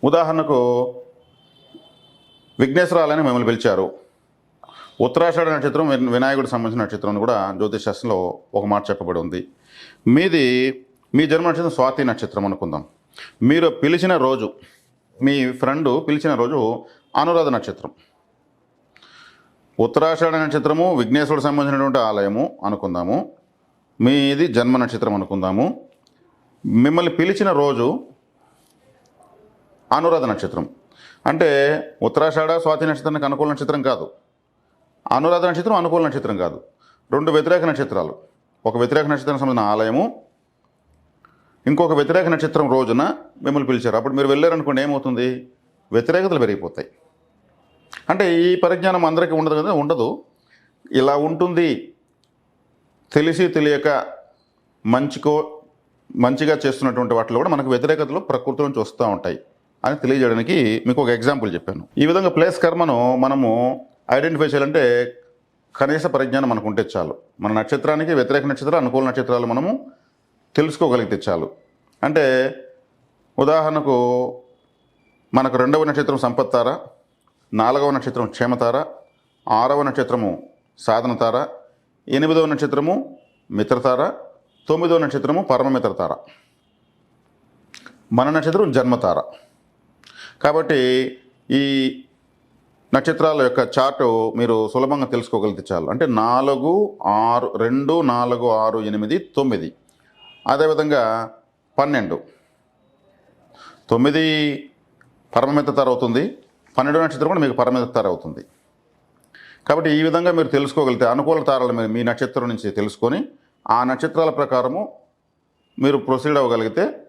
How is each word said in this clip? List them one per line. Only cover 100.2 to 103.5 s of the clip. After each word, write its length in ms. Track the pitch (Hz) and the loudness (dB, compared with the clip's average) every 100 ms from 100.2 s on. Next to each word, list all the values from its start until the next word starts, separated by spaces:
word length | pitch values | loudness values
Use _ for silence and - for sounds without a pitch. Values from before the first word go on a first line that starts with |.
| - - - | -20 -18 -2
అదేవిధంగా 500 | 139 156 156 151 147 113 113 113 - _ _ _ - | 2 2 2 0 2 2 -2 -6 -12 _ _ _ -2
పన్నెండు. 400 | 143 143 98 80 - _ _ _ _ _ _ _ _ _ _ _ _ | 0 0 -4 -6 -10 _ _ _ _ _ _ _ _ _ _ _ _